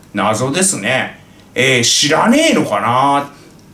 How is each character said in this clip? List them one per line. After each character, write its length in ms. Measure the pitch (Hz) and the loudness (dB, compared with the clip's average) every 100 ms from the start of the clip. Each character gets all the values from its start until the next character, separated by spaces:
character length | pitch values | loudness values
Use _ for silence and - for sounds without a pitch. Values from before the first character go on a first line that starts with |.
| - | -12
謎 380 | 104 101 110 131 | -4 -2 -2 -2
で 100 | 160 | 0
す 180 | 190 - | -2 -2
ね。 380 | 113 131 98 - - - - | -4 -4 -4 -10 -20 -20 -12
え 260 | - 131 127 | -2 0 2
ー、 40 | |
知 240 | 117 - 143 | 0 0 0
ら 220 | 156 196 | 2 2
ね 200 | 285 330 | 4 2
え 20 | |
の 100 | 208 | 0
か 160 | - 101 | 0 -2
な？ 500 | 110 123 139 143 139 - - - - | 0 0 2 0 -4 -14 -20 -20 -20